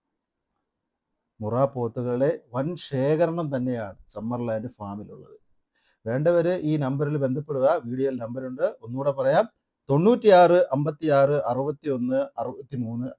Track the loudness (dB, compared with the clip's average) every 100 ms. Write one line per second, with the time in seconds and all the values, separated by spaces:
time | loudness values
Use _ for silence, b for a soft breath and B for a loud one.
0 | _ _ _ _ _ _ _ _ _ _
1 | _ _ _ -10 -4 0 0 -2 -6 -4
2 | -4 0 0 -2 _ -6 -6 -6 -6 -2
3 | 0 2 0 -2 -4 -4 -4 -4 -8 -12
4 | -18 -10 -6 -4 -4 -4 -6 -12 -12 -12
5 | -14 -18 -20 -20 _ _ _ _ _ _
6 | -6 -2 2 2 2 -2 -2 -2 -2 -2
7 | -2 -2 -2 -4 -6 0 2 0 -2 -4
8 | -2 -4 -8 -10 -10 -4 -4 -4 -10 -4
9 | -4 0 2 2 2 _ _ _ -2 2
10 | 4 4 8 8 8 6 4 0 -2 -2
11 | 2 4 4 2 0 -2 -2 -4 -4 -2
12 | 0 -2 -2 -6 -8 -8 -10 -8 -6 -6
13 | -8